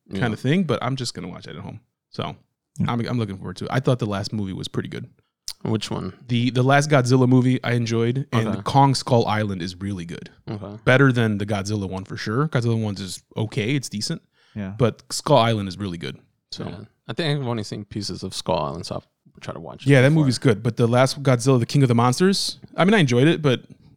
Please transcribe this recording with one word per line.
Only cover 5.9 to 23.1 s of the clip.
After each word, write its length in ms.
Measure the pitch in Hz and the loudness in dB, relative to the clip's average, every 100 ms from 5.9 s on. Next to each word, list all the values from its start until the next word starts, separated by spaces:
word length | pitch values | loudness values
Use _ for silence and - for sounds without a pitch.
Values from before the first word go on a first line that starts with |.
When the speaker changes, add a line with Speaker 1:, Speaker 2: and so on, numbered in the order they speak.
| - 92 - - | -8 -8 -10 -4
Speaker 2:
The, 240 | 120 123 | 0 0
the 100 | 123 | 2
last 260 | 127 143 147 | 2 2 4
Godzilla 380 | 143 120 131 127 | 2 4 4 6
movie 340 | 127 127 127 | 4 4 0
I 80 | - | 0
enjoyed, 540 | 120 113 117 117 131 139 | -2 0 0 0 -2 -2
and 160 | 117 110 | -2 0
Speaker 1:
Okay. 140 | 95 | -4
Speaker 2:
Kong 320 | 98 139 139 | 0 4 4
Skull 320 | 127 - 120 | 2 2 2
Island 360 | - 107 104 95 | 2 -2 -2 -6
is 120 | 92 | -8
really 300 | 90 98 95 | -8 -8 -8
good. 240 | 85 - - _ - | -10 -12 -16 _ -12
Speaker 1:
Okay. 280 | 107 101 107 | -12 -12 -2
Speaker 2:
Better 260 | - 127 139 | 4 6 6
than 280 | 123 113 101 | 4 2 0
the 60 | 101 | -2
Godzilla 420 | 101 98 107 92 | -4 -2 -4 -4
one 160 | 95 | -6
for 100 | 92 | -8
sure. 320 | 101 - 117 156 | -8 -4 -2 0
Godzilla 300 | 131 117 113 | 0 0 0
one's 220 | 107 95 | -2 -6
is 220 | 95 - _ | -8 -12 _
okay, 400 | - 110 - 104 | -6 -4 -2 -2
it's 140 | 143 - | -2 -4
decent. 320 | 104 101 165 _ _ _ | -6 -6 -8 _ _ _
Speaker 3:
Yeah. 180 | 107 95 110 | -10 -6 0
Speaker 2:
But 240 | 117 - - | 0 0 -10
Skull 280 | - - 135 | -6 2 4
Island 280 | 113 110 98 | 4 0 -4
is 100 | 87 | -6
really 200 | 101 85 | -8 -8
good. 200 | 69 - _ _ _ | -10 -12 _ _ _
So 140 | - - | -12 -12
Speaker 1:
Yeah. 100 | 101 107 _ - | -12 -18 _ -10
I 60 | |
think 260 | 120 156 147 | -4 -2 -2
I've 60 | 123 | -2
only 160 | 117 | -4
seen 220 | 104 110 | -6 -10
pieces 360 | 101 110 98 85 | -10 -10 -8 -8
of 120 | 92 | -10
Skull 240 | - - 82 | -6 -2 -2
Island, 260 | 73 73 | -2 -8
so 100 | - | -10
I'll 80 | - - _ _ _ | -12 -14 _ _ _
try 120 | - | -14
to 60 | - | -14
watch 220 | 82 - | -14 -4
it 40 | 135 | 4
Speaker 2:
Yeah, 120 | 139 | 6
that 80 | 131 | 6
Speaker 1:
before. 120 | 160 | 4
Speaker 2:
movie's 160 | 139 113 | 2 2
good. 240 | 135 101 | 2 2
But 160 | 120 107 | 0 0
the 100 | 117 | 2
last 340 | 123 135 147 | 4 2 2
Godzilla, 360 | 139 123 127 127 | 0 2 4 2
the 60 | |
King 160 | 117 147 | 2 2
of 80 | 127 | 4
the 60 | |
Monsters, 640 | 120 123 123 185 196 - - - - | 4 2 4 2 2 -4 -8 -6 0
I 80 | |
mean, 80 | 180 | 4
I 60 | 220 | 4
enjoyed 280 | 139 | 4